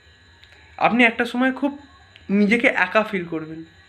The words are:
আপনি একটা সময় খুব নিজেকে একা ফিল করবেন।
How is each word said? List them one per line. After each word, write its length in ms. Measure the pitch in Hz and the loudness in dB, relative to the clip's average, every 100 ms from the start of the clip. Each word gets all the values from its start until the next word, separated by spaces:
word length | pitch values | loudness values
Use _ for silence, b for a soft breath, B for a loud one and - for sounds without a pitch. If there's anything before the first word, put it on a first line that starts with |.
| _ _ _ _ - b b - | _ _ _ _ -20 b b -2
আপনি 260 | 160 233 | 0 4
একটা 220 | 233 226 240 | 2 2 -4
সময় 260 | 247 262 | -2 -2
খুব 280 | 262 285 285 - - _ - - | -2 -4 -6 -18 -20 _ -16 -2
নিজেকে 380 | 196 208 233 247 | 2 2 2 2
একা 360 | - 180 220 | 0 0 0
ফিল 220 | 214 190 175 | 0 -4 -6
করবেন। 380 | 160 156 160 165 _ | -8 -8 -14 -16 _